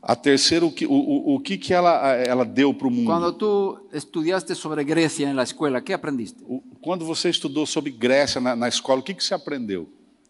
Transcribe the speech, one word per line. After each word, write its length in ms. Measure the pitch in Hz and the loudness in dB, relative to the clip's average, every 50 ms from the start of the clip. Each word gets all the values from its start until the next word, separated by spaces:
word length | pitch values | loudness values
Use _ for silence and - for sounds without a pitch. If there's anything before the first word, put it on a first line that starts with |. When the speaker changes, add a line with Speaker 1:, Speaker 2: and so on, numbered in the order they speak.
Speaker 1:
A 140 | - - - | 0 -2 -2
terceira, 500 | - - 143 139 135 - - 160 170 170 | 0 4 4 4 4 4 2 2 2 2
o 80 | 165 - | 0 0
que, 120 | - 165 | -2 -2
o, 60 | - | 2
o, 440 | 139 139 135 - 139 143 - 151 139 | 2 2 2 2 0 0 2 0 0
o 40 | 131 | 0
que 160 | 139 - - | -2 -4 -6
que 160 | 139 - - 185 | -6 -2 0 2
ela, 400 | 175 180 175 165 143 143 135 131 | 4 6 4 4 4 4 2 2
ela 280 | 120 127 123 123 127 123 | 2 2 2 2 2 0
deu 280 | 110 101 120 139 143 135 | 0 2 2 4 4 2
pro 160 | 139 135 131 | 0 -2 -2
mundo? 160 | 123 120 120 113 | 0 0 0 2
Speaker 2:
Cuando 260 | 165 170 170 175 175 | 0 0 0 -2 -2
tú 520 | - 214 214 208 202 196 196 - - - - | -2 0 2 2 2 2 0 -4 -8 -16 -12
estudiaste 640 | - 151 143 - - 175 156 160 185 190 - - - | -12 -12 -12 -6 -6 -4 -2 0 0 -2 -2 -4 -8
sobre 300 | 156 - 160 156 151 143 | -8 -6 -6 -4 -4 -2
Grecia 460 | 139 160 165 165 151 - - 143 143 | 0 2 2 2 2 0 -2 -2 -2
en 60 | 139 | 0
la 80 | 135 123 | 0 -2
escuela, 380 | 113 - - 160 143 131 123 123 | -2 -2 -4 -2 0 0 -2 -2
¿qué 100 | - 190 | -4 -6
aprendiste? 500 | 175 - 156 143 123 113 98 - - - | -4 -4 -4 -6 -6 -6 -8 -12 -20 -12
Speaker 1:
O, 140 | - 123 131 - - - - | -10 -10 -10 -10 -14 -20 -12
quando 240 | - 156 185 185 160 | -6 -6 -6 -4 -4
você 240 | 160 160 - - 180 | -6 -6 -2 -2 -2
estudou 360 | 160 - - 160 139 151 151 | -2 -2 -4 -4 -2 -2 -2
sobre 260 | - - 160 143 151 | -2 -2 -4 -4 -4
Grécia 480 | 131 113 113 123 131 139 143 127 107 131 | -6 -2 2 4 4 4 4 2 0 -2
na, 160 | 123 127 123 | -2 -2 -2
na 120 | 117 120 | 0 -2
escola, 320 | 120 113 - - - 131 131 | -2 -2 -4 0 0 0 0
o 20 | 131 | 0
que 100 | - 196 | -6 -8
que 80 | - - | -6 -4
você 100 | - 196 | -4 -4
aprendeu? 560 | 175 - 170 147 135 120 104 98 90 80 - - _ _ _ _ _ _ | -4 -6 -8 -8 -8 -6 -4 -6 -6 -6 -10 -16 _ _ _ _ _ _